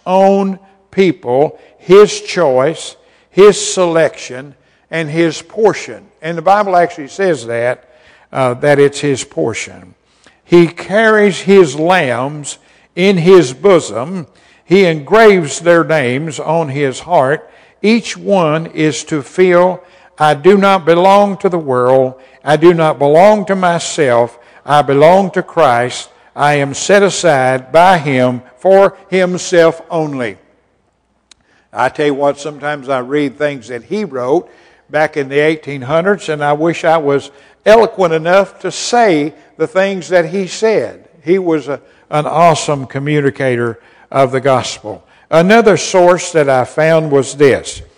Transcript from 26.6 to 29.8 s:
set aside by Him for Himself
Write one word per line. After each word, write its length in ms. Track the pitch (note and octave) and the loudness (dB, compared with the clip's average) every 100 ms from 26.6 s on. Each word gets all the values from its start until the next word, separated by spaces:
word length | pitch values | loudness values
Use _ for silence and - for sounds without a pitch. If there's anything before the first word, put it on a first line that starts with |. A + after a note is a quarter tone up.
| C#3 | -2
set 300 | C3+ - G3+ | -4 0 2
aside 680 | G3 - F3 C#3 B2+ C3 B2+ | 2 0 0 2 0 -2 0
by 260 | D#3 F3+ F3+ | 2 4 2
Him 440 | D3 C3 B2+ B2 - _ | 0 0 0 -2 -10 _
for 400 | F#3 F#3+ G3 - - | 2 4 4 0 -6
Himself 720 | F#3 F#3 F3+ - F3 E3 D#3+ | -2 -2 -4 -2 2 2 0